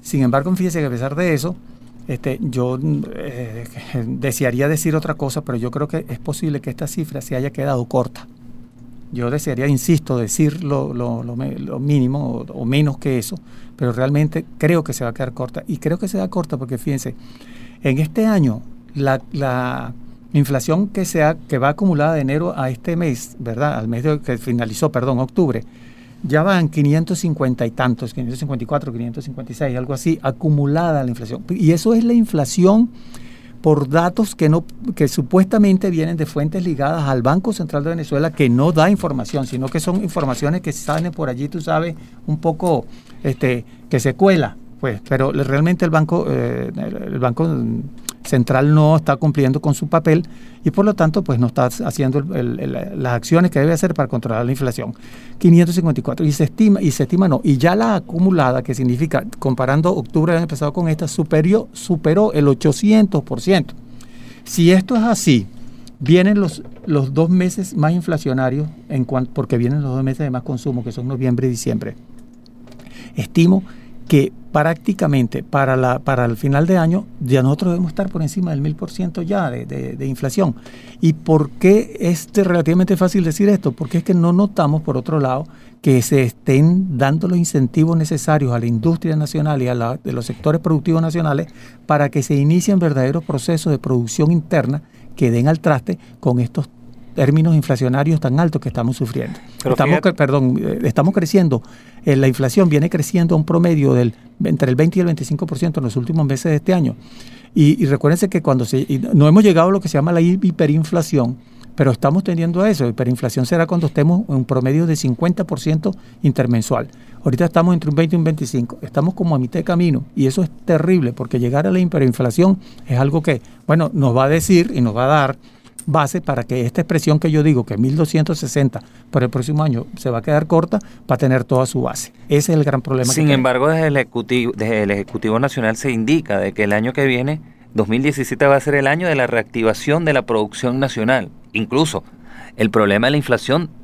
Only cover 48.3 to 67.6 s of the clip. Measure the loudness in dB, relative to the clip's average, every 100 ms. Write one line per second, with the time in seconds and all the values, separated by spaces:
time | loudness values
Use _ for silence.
48.3 | 0 2 2 4 6 6 4 2 0 0
49.3 | 2 2 0 -2 -2 0 0 2 2 0
50.3 | -12 -18 -6 -4 2 0 2 2 0 0
51.3 | 0 0 2 -2 -2 -6 -2 -2 0 -2
52.3 | -4 -4 -4 -6 -6 -8 -6 -2 -2 2
53.3 | 4 4 2 2 2 0 -2 -2 -2 -2
54.3 | -2 -2 -2 -2 -4 -8 -10 -16 -20 -18
55.3 | 0 6 6 6 2 0 -2 -4 -2 -2
56.3 | 0 -2 2 2 4 2 0 0 2 2
57.3 | 2 2 2 2 2 0 0 -2 0 2
58.3 | 4 2 0 -2 -2 0 0 0 -2 -4
59.3 | -4 -4 -2 0 2 2 0 -2 0 2
60.3 | 0 -2 -4 -4 -2 -2 -2 -4 -4 0
61.3 | 2 4 2 0 -14 -4 -2 2 2 2
62.3 | 4 4 4 2 2 4 4 4 2 -4
63.3 | -6 2 2 0 -10 -18 -20 -20 -20 -20
64.3 | -20 -10 2 6 6 4 0 2 2 4
65.3 | 2 2 -12 -16 -16 -20 -10 2 4 6
66.3 | 4 0 -4 -16 -14 -2 0 0 0 2
67.3 | 2 2 -2